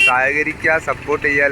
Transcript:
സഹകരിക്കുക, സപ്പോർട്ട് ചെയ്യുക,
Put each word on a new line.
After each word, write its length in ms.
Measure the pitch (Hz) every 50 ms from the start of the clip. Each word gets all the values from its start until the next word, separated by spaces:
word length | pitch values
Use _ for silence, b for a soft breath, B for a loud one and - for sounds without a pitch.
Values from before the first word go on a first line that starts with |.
| -
സഹകരിക്കുക, 720 | - 123 127 131 135 143 151 151 151 151 - 160 160 160 160 156 147
സപ്പോർട്ട് 360 | 131 120 - 143 147 147 -
ചെയ്യുക, 240 | 147 143 143 143 139